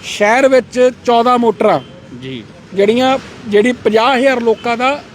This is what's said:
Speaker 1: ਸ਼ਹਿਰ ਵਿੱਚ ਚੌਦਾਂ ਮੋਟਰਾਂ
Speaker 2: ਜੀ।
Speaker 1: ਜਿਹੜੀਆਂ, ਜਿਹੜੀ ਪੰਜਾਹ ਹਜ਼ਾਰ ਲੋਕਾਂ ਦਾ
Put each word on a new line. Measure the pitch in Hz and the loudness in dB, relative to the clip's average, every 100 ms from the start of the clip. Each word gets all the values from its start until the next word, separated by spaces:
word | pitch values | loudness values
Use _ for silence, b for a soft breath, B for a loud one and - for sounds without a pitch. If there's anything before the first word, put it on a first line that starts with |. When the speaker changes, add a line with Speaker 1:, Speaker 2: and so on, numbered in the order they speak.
| - | -12
Speaker 1:
ਸ਼ਹਿਰ | - 208 240 269 | -4 0 2 4
ਵਿੱਚ | 262 226 247 254 247 | 2 0 0 0 0
ਚੌਦਾਂ | - 233 233 247 | 0 2 2 2
ਮੋਟਰਾਂ | 233 208 220 160 117 - - 123 | 0 0 0 0 -4 -20 -20 -16
Speaker 2:
ਜੀ। | 131 131 101 - - | -14 -14 -14 -20 -14
Speaker 1:
ਜਿਹੜੀਆਂ, | 190 208 233 262 262 - - 233 | -2 0 2 0 -2 -6 -18 -2
ਜਿਹੜੀ | 208 226 | 2 2
ਪੰਜਾਹ | 240 - 214 226 262 | 0 0 2 2 2
ਹਜ਼ਾਰ | 269 254 | 0 0
ਲੋਕਾਂ | 233 220 240 233 | -2 -2 -2 -2
ਦਾ | 254 285 - | -2 -4 -10